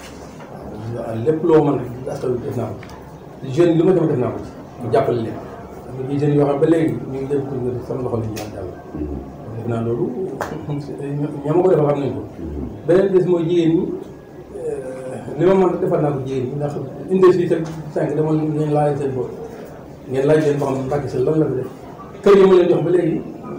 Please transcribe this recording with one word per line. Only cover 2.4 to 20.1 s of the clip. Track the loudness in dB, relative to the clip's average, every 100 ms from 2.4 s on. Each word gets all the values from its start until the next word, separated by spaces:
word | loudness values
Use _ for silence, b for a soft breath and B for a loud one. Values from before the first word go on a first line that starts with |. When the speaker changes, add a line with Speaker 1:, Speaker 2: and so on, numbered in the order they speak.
Speaker 1:
def | -4 -4
naa | -6
ko | -8 -14 -16 -16 -18 -18 -12
ci. | -2
Jeune | 4 4 6
li |
ma | 6
def, | 4 4
def | 2
naa | 0
ko | -4
ci. | -10 -14 -16 -10
Mu | 0
jàppale | 2 2 0
leen. | -2 -8 -12 -14 -16 -16 -12
Am | -8 -4
na | 0
jeunes | 2 4
yoo | 4
xam | 4
ba | 4
léegi | 4 2
ñu | 0 -4 -6
ngi | -2
dem | -2
pour | -2 -4
nga | -4
def | -4 -6
sama | -6
loxo | -2 -2
la | -4
ñu |
ñaan | -6 -8
Yàlla. | -10 -10 -12 -12
Speaker 2:
Hmm. | -8 -6 -8 -10 -14 -12 -8
Speaker 1:
Def | -4
naa | -2
loolu, | -2 -2 -2 -4 -6 -6 -8 -8 -6
ña, | -6 -8 -8 -6 -4 -4 -4
ña | 0
ma | 2
ko | 4
defal | 4 4
xam | 2
nañ | -2
ko. | -4 -8 -10
Speaker 2:
Hmm. | -10 -8 -8 -6 2
Speaker 1:
Beneen | 4 6
bés | 4 4
mooy | 2 2
jigéen | 4 4
ñi, | 4 2 -4 -10 -16 -18 -18 -16 -10
euh, | -6 -6 -8 -10 -10 -10 -8 0
li | 4
ma |
mën | 6 4 2
defal | 0 2
naa | 0
ko | 0
jigéen | -2 -2 -2
ñi, | -2
ndax | -4 -4 -8 -10 -2
industrie | 4 6 6 2
teg | 0 -2 -8 -8
cinq | -4 -2 0
dama | 2
ngeen | 2 0 0 0
laaj | 2 2 0
seen | -2
bopp. | -4 -6 -8 -14 -14 -16 -16 -18 -16
Ngeen | -4